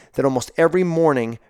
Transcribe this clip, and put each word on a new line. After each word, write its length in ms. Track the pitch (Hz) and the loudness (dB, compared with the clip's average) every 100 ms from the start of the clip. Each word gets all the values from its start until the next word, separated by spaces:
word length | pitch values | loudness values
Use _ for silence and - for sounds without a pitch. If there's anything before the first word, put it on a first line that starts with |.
| - | -10
that 100 | - | -4
almost 260 | 135 131 - - | -2 -2 -4 0
every 260 | 165 180 | 0 2
morning 560 | 180 165 165 135 113 117 | 0 2 2 0 -4 -8